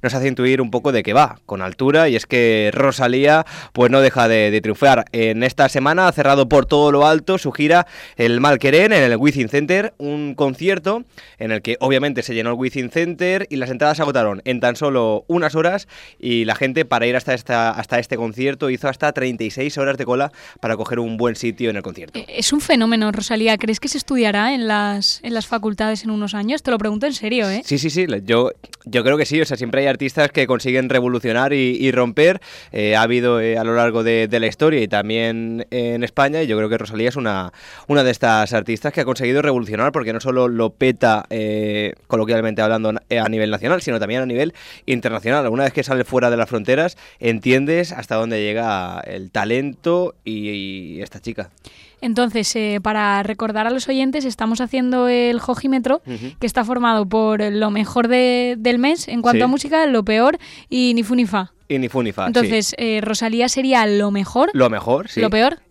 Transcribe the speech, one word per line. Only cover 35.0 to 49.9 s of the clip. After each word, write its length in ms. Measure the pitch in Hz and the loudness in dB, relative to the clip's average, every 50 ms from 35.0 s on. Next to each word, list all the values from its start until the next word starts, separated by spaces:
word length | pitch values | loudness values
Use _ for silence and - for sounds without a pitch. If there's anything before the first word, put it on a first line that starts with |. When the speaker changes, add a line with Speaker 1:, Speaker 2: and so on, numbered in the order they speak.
| 101 107 110 113 113 117 113 113 113 113 113 117 120 _ | -2 -2 -2 -2 -2 -2 -2 -4 -6 -6 -6 -8 -8 _
Speaker 1:
en 320 | - 127 120 120 120 117 120 | -6 -4 -2 -2 -2 -4 -4
España, 380 | 117 _ - 139 139 151 160 | -4 _ 0 0 0 0 -2
y 40 | 160 | -2
yo 100 | 127 110 | -2 0
creo 120 | 107 107 107 | -2 0 -2
que 100 | 113 107 | -2 -4
Rosalía 300 | 110 101 110 107 113 123 | -4 -6 -6 -2 -2 -2
es 80 | 123 | -2
una, 360 | 143 123 110 101 95 90 90 - - - - - - - - | -2 -4 -2 -2 -4 -4 -8 -10 -16 -20 -20 -20 -20 -4 0
una 160 | 143 147 131 | 2 2 4
de 60 | 127 | 2
estas 400 | 117 - - 117 110 107 107 101 | 0 2 2 2 4 2 2 0
artistas 400 | 120 110 98 113 113 107 - 147 | 0 -2 -2 -2 -6 -4 -4 -4
que 80 | - - | -4 -2
ha 40 | 135 | -2
conseguido 380 | 123 127 - 131 120 131 143 | -2 -2 -2 -2 0 0 0
revolucionar, 480 | 147 147 135 123 113 104 107 107 120 147 | 2 0 0 0 -2 -4 -2 -2 -2 0
porque 200 | 139 156 123 113 | 0 -2 -4 -4
no 80 | 110 113 | -6 -4
solo 260 | - 131 127 127 127 123 | -4 -2 0 2 2 0
lo 220 | 120 113 113 110 | 2 0 -2 -2
peta, 540 | - _ 135 131 123 - - 117 110 107 - _ | 0 _ 0 0 2 2 2 2 2 2 -2 _
eh, 640 | - 113 107 107 107 107 107 104 104 107 104 98 - _ _ | -6 -4 -4 -2 -2 -2 -2 -2 -2 -2 -4 -4 -6 _ _
coloquialmente 560 | _ - 113 110 107 117 113 113 113 107 107 | _ -2 -2 0 0 0 0 0 -2 -2 0
hablando, 300 | 110 107 113 110 110 110 | 0 0 0 0 0 -2
na-, 100 | 107 113 _ _ | -4 -4 _ _
eh, 80 | 123 117 | -2 -2
a 100 | 110 107 | 0 0
nivel 220 | 110 110 107 107 | 0 -2 -2 -2
nacional, 320 | 107 101 - 123 175 180 | -2 -4 -2 -2 -2 -2
sino 160 | - 139 120 113 | -2 -4 -4 -4
también 240 | 104 101 113 127 | -2 -2 -4 -4
a 40 | 131 | -4
nivel 280 | 127 120 123 147 165 - - - - - - _ | -4 -2 -2 -2 -4 -4 -12 -20 -20 -20 -16 _
internacional. 600 | - 127 120 - 120 113 104 95 117 131 147 139 117 | -4 -4 -2 -2 -4 -6 -4 -2 -2 0 0 0 0
Una 160 | 110 131 139 | 0 0 0
vez 80 | 135 | 0
que 100 | - 151 | -2 -2
sales 240 | 131 139 135 127 123 | -4 -2 -2 -2 -2
fuera 240 | - 131 127 123 120 | 0 0 0 2 2
de 60 | 120 | 2
las 120 | 117 113 - | 0 -2 -2
fronteras, 480 | 123 110 101 123 127 139 165 180 - - - - - _ | -4 -6 -2 0 0 0 0 -2 -4 -10 -20 -20 -18 _
entiendes 760 | - 117 113 107 95 123 127 135 139 143 160 170 180 160 | -2 -2 -2 0 2 2 2 2 2 0 0 0 -2 -4
hasta 220 | - 123 120 - 120 | -8 -14 -8 -4 -2
dónde 260 | 110 113 117 117 107 | -2 -2 -2 -2 -2
llega 580 | 104 104 107 113 117 113 104 95 92 90 90 87 | -2 -2 -2 -2 -2 -2 -2 -2 -4 -6 -8 -10
el 300 | - - 92 95 95 90 | -12 -12 -12 -12 -12 -6
talento 840 | _ 107 101 107 117 127 139 143 127 _ - 170 | _ -4 -2 0 -2 -2 -2 -4 -8 _ -2 0